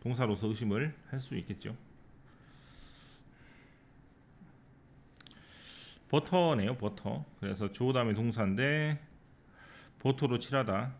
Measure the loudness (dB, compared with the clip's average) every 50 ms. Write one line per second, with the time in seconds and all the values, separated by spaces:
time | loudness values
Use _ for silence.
0 | -4 -2 0 0 2 2 2 0 0 -2 -2 0 0 0 0 0 0 -2 -4 -8
1 | -12 -8 -8 -8 -6 -6 -6 -6 -6 -6 -8 -8 -8 -10 -10 -10 -14 -20 -20 -20
2 | -20 -20 -20 -20 -20 -20 -20 -20 -20 -20 -20 -20 -20 -20 -20 -20 -20 -20 -20 -20
3 | -20 -20 -20 -20 -20 -20 -20 -20 -20 -20 -20 -20 -20 -20 -20 -20 -20 -20 -20 -20
4 | -20 -20 -20 -20 -20 -20 -20 -20 -20 -20 -20 -20 -20 -20 -20 -20 -20 -20 -20 -20
5 | -20 -20 -20 -20 -20 -20 -20 -20 -20 -20 -20 -20 -20 -18 -18 -18 -18 -18 -20 -18
6 | -6 2 2 2 4 4 4 4 6 6 6 4 2 2 0 0 -2 -4 -4 -4
7 | -6 -4 -4 -4 -6 -8 -10 -6 -4 -4 -2 -2 -2 -4 -2 0 0 2 2 2
8 | 2 2 2 2 0 0 0 0 0 2 2 2 2 2 2 2 2 0 0 -2
9 | -4 -12 -20 -20 -20 -20 -20 -20 -20 -20 -20 -20 -20 -20 -20 -20 -20 -20 -12 -2
10 | 2 2 2 2 2 2 2 0 -2 0 0 0 2 2 0 0 -2 -4 -6 -10